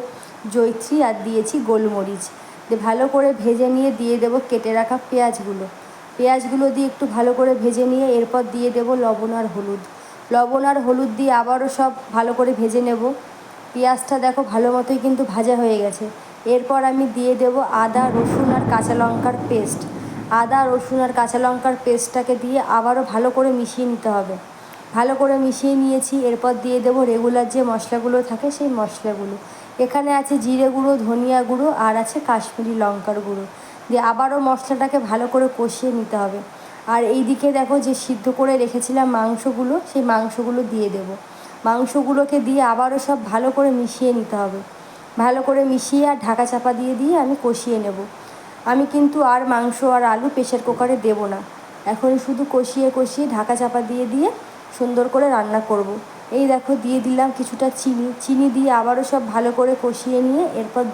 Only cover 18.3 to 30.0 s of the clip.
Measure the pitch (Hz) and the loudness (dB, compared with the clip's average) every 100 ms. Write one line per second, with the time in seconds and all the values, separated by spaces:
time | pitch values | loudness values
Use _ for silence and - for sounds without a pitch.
18.3 | - 269 247 - 226 - 240 233 233 247 | 2 2 2 2 0 0 0 0 0 -2
19.3 | 247 - 233 202 - - - - - - | -4 -2 -2 -2 -6 -8 -12 -12 -12 -2
20.3 | 226 233 269 262 254 247 262 254 254 240 | 0 2 2 2 0 0 0 0 2 0
21.3 | 247 247 247 262 254 247 240 - 254 247 | 2 0 0 0 0 0 0 0 -2 0
22.3 | 247 247 269 - 220 233 247 262 214 254 | -2 0 -2 2 2 2 0 0 0 2
23.3 | 254 269 254 233 - 247 233 220 202 190 | 2 2 2 -2 -2 -2 -2 0 0 -2
24.3 | 185 - - - - - 220 247 269 277 | -8 -12 -20 -20 -20 -6 0 0 2 2
25.3 | 269 262 - 277 277 269 262 262 277 247 | 2 2 0 2 2 2 2 0 0 0
26.3 | 233 247 240 247 247 233 254 247 226 240 | 0 0 0 0 0 2 2 2 2 2
27.3 | 240 233 262 240 226 - 233 233 247 247 | 2 2 0 0 0 -2 -2 0 0 0
28.3 | 226 285 285 285 240 214 - 220 202 202 | -2 -4 -2 -2 0 -2 -4 -6 -4 -6
29.3 | 202 - - - - 247 285 | -10 -14 -18 -14 -4 -2 0